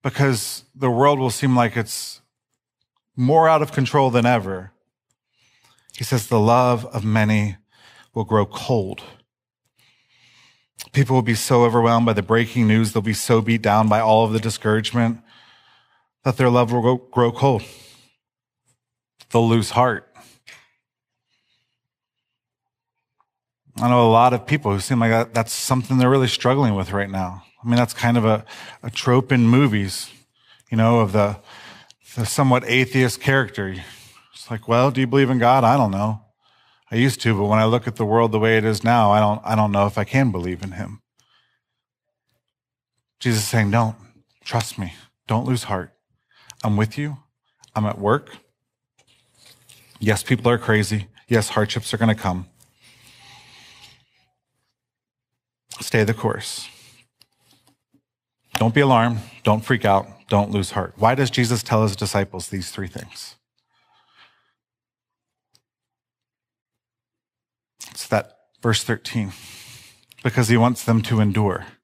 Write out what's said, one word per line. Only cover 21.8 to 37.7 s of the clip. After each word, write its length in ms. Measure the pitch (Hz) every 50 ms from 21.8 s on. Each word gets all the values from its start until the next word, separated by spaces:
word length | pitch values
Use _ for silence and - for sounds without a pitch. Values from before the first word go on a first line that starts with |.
| _ _ _ _ _ _ _ _ _ _ _ _ _ _ _ _ _ _ _ _ _ _ _ _ _ _ _ _ _ _ _ _ _ _ _ _ _ _ _ -
I 100 | 113 120
know 160 | 123 123 120
a 60 | 113
lot 200 | 110 113 120 127
of 140 | 123 117 -
people 260 | - 147 147 - 107
who 80 | 98 98
seem 200 | - - 135 120
like 100 | 117 113
that, 240 | 113 113 117 117 113
that's 180 | 113 110 -
something 460 | - - - - 131 127 120 - 131 127
they're 100 | 127 127
really 200 | 135 139 131 117
struggling 460 | - - - 123 131 139 139 113 104
with 180 | 98 92 85
right 180 | 101 101 98 98
now. 320 | 98 95 92 90 92 95 - _ _ _
I 60 | - 117
mean, 80 | 120
that's 160 | 120 123 -
kind 240 | - - - 120 120
of 80 | 120 107
a, 220 | 110 110 107 107 - - - - - - _
a 80 | - 120
trope 420 | 107 - - 131 123 131 127 -
in 140 | 139 123 117
movies, 640 | 113 120 135 147 127 107 104 98 95 - - - - - - _ _ _ _ _ _ _ _ _ _
you 80 | 117 110
know, 220 | 113 113 117 117
of 120 | 110 98
the, 280 | 92 107 101 101 104 - _ - - - - - - - - _ _ _ _ - -
the 100 | 123 113
somewhat 400 | 107 - - 143 135 123 127 127
atheist 540 | 151 123 127 127 131 - 135 127 120 - -
character. 540 | - 143 135 135 127 101 - - 101 95 92 90 82 - - - - - - - _ _
It's 180 | _ - - -
like, 160 | 117 107 - -
"Well, 220 | 117 120 127 143
do 100 | 127 131
you 60 | 135
believe 220 | 120 131 139 135 123
in 100 | 131 123
God? 260 | 120 120 131 135 120
I 120 | 113 131
don't 140 | 143 123 104
know. 320 | 95 98 104 110 110 107 _ _ _ _ _ _ _ _ _ _ _ _ _ _
I 60 | -
used 260 | 113 123 139 - -
to, 120 | - 117 110
but 120 | 98 104
when 120 | 104 107 110
I 60 | 110
look 240 | 110